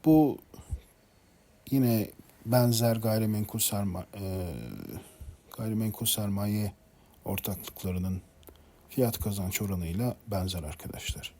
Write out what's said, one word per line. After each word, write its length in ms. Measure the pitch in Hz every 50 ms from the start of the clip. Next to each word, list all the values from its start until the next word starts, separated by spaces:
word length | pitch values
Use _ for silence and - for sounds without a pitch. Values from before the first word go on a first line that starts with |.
| -
Bu 340 | 156 156 156 151 139 - - - _ - - - - - - - _ _ _ _ _ _ _ _ _ _ _ _ _ _ _ _ -
yine 400 | 131 135 127 117 113 110 101 - - - - - - - -
benzer 500 | 117 120 123 123 120 117 110 117 117 113
gayrimenkul 640 | 110 110 113 107 110 110 110 107 107 107 - - 117
serma-, 480 | - - 110 101 101 98 87 87 - - - 98
e, 260 | 98 92 92 92 90 87 71 57 58 58 50 - - - - - - - - - - - - - _ - -
gayrimenkul 500 | - 113 110 110 107 110 110 104 - 117
sermaye 680 | - - - 107 101 98 101 101 104 104 107 104 101 - _ - - _ - - - - - -
ortaklıklarının 1000 | - 98 95 - - 92 - - - - - - 95 90 90 90 92 95 92 - - _ - - - - - - - - - - -
fiyat 300 | - - 127 117 110 -
kazanç 440 | - 113 98 101 92 92 - -
oranıyla 540 | 107 98 95 90 85 82 85 101 120 131 - - -
benzer 360 | 110 101 90 92 92 92 87
arkadaşlar. 720 | 78 76 76 - - - - - - - - - - - -